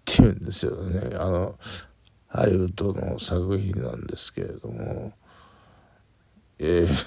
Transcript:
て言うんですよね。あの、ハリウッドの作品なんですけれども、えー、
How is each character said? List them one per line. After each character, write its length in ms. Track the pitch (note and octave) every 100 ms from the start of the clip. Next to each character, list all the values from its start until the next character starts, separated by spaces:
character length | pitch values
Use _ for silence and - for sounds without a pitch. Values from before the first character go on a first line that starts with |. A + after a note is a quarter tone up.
て 180 | - -
言 60 | A2
う 40 |
ん 120 | G2
で 80 | G#2
す 140 | - -
よ 100 | -
ね。 340 | F#2+ F2+ - -
あ 120 | F2+
の、 300 | F2 F#2+ - - - - _ _ _ _
ハ 180 | - G#2+
リ 60 |
ウ 140 | F#2+ F#2
ッ 60 |
ド 200 | F2+ G2+
の 260 | - - -
作 400 | - F2+ F#2 G2
品 240 | G2 -
な 120 | B1
ん 120 | - -
で 100 | -
す 160 | -
け 100 | -
れ 60 | -
ど 200 | - A2
も、 440 | A2+ A2+ - G#2 - _ - - _ _ _ _ _ _ _ _ _ _ -
え 40 |
ー、 220 | D2+ F2 E2+ -